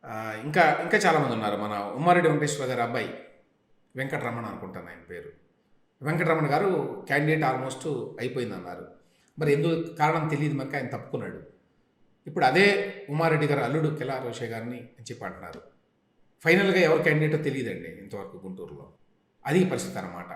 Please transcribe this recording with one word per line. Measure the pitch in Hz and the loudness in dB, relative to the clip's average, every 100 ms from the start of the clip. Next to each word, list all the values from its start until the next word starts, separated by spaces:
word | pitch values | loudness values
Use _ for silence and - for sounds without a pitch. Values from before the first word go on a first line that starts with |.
| - | -10
ఆ, | 110 110 107 | -8 -8 -8
ఇంకా, | 131 156 160 147 | -2 6 6 6
ఇంకా | 170 214 | 2 4
చాలామంది | 185 160 135 | 4 4 2
ఉన్నారు. | 113 107 101 | 0 -2 -2
మన | 104 104 101 120 | -2 -4 -4 0
ఉమ్మారెడ్డి | 165 180 160 | 4 6 6
వెంకటేశ్వర | 147 147 - 127 | 4 0 -2 -2
గారి | 123 | -2
అబ్బాయి | 117 120 107 - - - _ _ _ _ _ 127 | -2 -2 -4 -8 -16 -20 _ _ _ _ _ -8
వెంకటరమణ | 135 147 120 117 110 | -6 -4 -4 -6 -8
అనుకుంటాను | 95 92 92 85 | -10 -12 -14 -16
ఆయన | 85 82 | -18 -16
పేరు, | 87 85 - _ _ _ _ _ _ | -14 -14 -20 _ _ _ _ _ _
వెంకటరమణ | 135 156 165 160 147 | -4 -2 2 2 2
గారు | 185 202 170 131 - - | 2 2 0 -2 -6 0
క్యాండిడేట్ | 143 151 156 143 | 2 2 2 2
almost | 127 131 - 165 135 107 - | 0 -4 -6 -6 -6 -6 -6
అయిపోయిందన్నారు. | 123 135 117 95 87 87 - - _ _ _ - | -6 -4 -6 -6 -12 -14 -16 -20 _ _ _ -4
మరి | 151 | 2
ఎందుకు | 143 165 165 165 - | 4 4 0 -2 0
కారణం | 151 165 151 | 2 2 0
తెలియదు, | 143 147 | 0 0
మనకి | 139 131 147 | -2 -4 -6
ఆయన | 123 | -6
తప్పుకున్నాడు. | 127 - 127 95 - - _ _ _ _ _ _ _ - | -8 -8 -8 -8 -12 -16 _ _ _ _ _ _ _ -10
ఇప్పుడు | 156 135 | 2 4
అదే | 147 202 196 - - - | 6 6 4 -2 -8 -6
ఉమారెడ్డి | 147 165 156 143 | 0 2 4 2
గారు | 139 | 2
అల్లుడు | 123 151 156 - | 2 0 0 -2
కిలా | 135 131 123 | -4 -4 -6
రోషే | 113 117 | -8 -8
గారిని | 113 117 123 | -8 -8 -10
అని | - _ | -14 _
చెప్పి | 113 120 98 | -16 -10 -10
అంటున్నారు. | 87 90 - - _ _ _ _ _ _ _ | -10 -14 -16 -18 _ _ _ _ _ _ _
ఫైనల్గా | 165 175 196 185 | 4 6 6 4
ఎవరు | 165 160 | 6 4
క్యాండిడేటో | 160 151 151 151 | 4 4 2 0
తెలియదండి | 143 131 113 90 82 | -2 -4 -6 -6 -10
ఇంతవరకు | 92 98 104 98 95 95 | -14 -12 -12 -12 -14 -14
గుంటూరులో. | 92 85 73 - _ _ _ _ _ - | -12 -14 -16 -20 _ _ _ _ _ 0
అది | 165 185 | 2 4
పరిస్థితి | 131 - - | 0 -4 -8
అన్నమాట. | 95 87 87 | -10 -10 -12